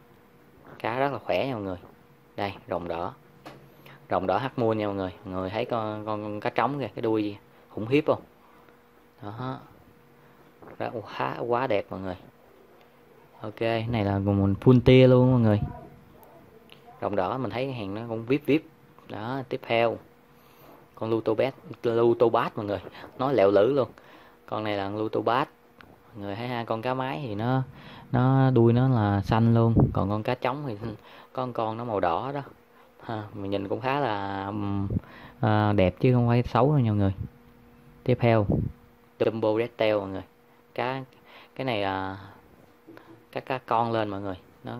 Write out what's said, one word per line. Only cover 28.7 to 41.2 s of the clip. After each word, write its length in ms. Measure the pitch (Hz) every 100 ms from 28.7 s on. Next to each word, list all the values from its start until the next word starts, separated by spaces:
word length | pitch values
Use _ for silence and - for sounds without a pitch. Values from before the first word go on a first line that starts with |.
nó 160 | 120 131
là 320 | 123 104 101
xanh 340 | 95 110 113
luôn. 200 | 117 117 113 -
Còn 180 | 104 95
con 120 | 104
cá 120 | 107
trống 300 | 123 127 139 143
thì 100 | 101
có 40 | 113 104 - - -
con, 200 | - 127
con 240 | 117 110 110
nó 80 |
màu 160 | 120 101
đỏ 320 | 90 82 127
đó. 80 | 143 135 - _ _ - _
Ha, 220 | - 110 104
mình 160 | 107 98
nhìn 180 | 101 98
cũng 120 | 107
khá 200 | 127 143
là, 460 | 131 101 98 98 98
ừm, 420 | 107 101 101 98 - - - - -
à, 320 | 113 107 104
đẹp 220 | 101 90 -
chứ 140 | 131
không 140 | 123 120
phải 140 | 120
xấu 280 | 117 113 135
đâu 80 | 151
nha 120 | 113
mọi 80 | 104
người. 140 | 98 95 - - - - - - - -
Tiếp 140 | - 123
theo, 260 | 120 113 98 - - - - _ _ _
Jumbo 400 | 117 110 110 107
Red 120 | 117 -
Tail 200 | 110 104
mọi 120 | 98
người. 140 | 95 - _ _ _ _
Cá, 300 | - 120 135 131 -